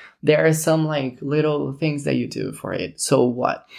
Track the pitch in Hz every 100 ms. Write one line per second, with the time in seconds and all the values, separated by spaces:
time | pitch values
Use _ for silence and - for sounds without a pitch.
0 | - _ - 151 160 156 160 160 156 151
1 | 131 127 139 147 151 147 139 135 156 147
2 | 143 127 120 - 98 - 101 90 90 -
3 | - 135 123 120 - - _